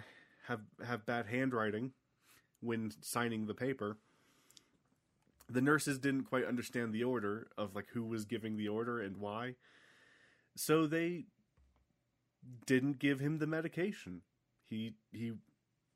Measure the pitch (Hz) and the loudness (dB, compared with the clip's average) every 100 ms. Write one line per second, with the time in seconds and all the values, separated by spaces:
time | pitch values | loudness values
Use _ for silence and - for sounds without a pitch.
0 | - - - _ - 117 104 - 120 120 | -14 -20 -20 _ -6 -6 -6 -12 -6 -4
1 | 104 120 104 123 135 120 107 107 131 - | -2 -2 0 0 2 2 2 0 -4 -8
2 | _ _ _ - _ _ 117 113 110 - | _ _ _ -20 _ _ -2 0 -2 -6
3 | - 120 117 110 107 101 127 131 104 110 | -4 0 2 0 -2 -2 -2 0 -4 -4
4 | _ _ _ _ _ - _ _ _ _ | _ _ _ _ _ -20 _ _ _ _
5 | _ _ _ _ - 123 139 151 147 135 | _ _ _ _ -2 4 6 6 4 0
6 | 139 135 - 127 104 123 117 123 113 107 | 2 0 0 0 2 0 -2 -2 -2 0
7 | 123 123 101 107 123 - 104 101 98 120 | 2 2 0 -2 -6 -6 -4 -4 -6 -6
8 | 113 113 104 113 110 107 104 107 120 120 | -2 -4 -4 -4 -2 -2 0 0 -2 -2
9 | 98 95 101 110 123 123 - - - - | -4 -4 -4 -4 -6 -8 -18 -20 -20 -20
10 | - - - _ _ - - 156 156 165 | -20 -20 -20 _ _ -6 4 6 6 2
11 | 170 170 - _ _ _ _ _ _ _ | 0 -2 -8 _ _ _ _ _ _ _
12 | _ _ _ _ 127 120 - 131 139 131 | _ _ _ _ -18 -12 4 6 6 2
13 | 143 135 147 160 156 160 160 165 202 - | 2 2 0 0 0 -2 -2 -2 -2 -4
14 | - 180 - _ _ _ _ 110 113 - | -10 -12 -14 _ _ _ _ -6 -6 -10
15 | _ 107 117 107 - _ _ _ _ | _ -8 -6 -6 -14 _ _ _ _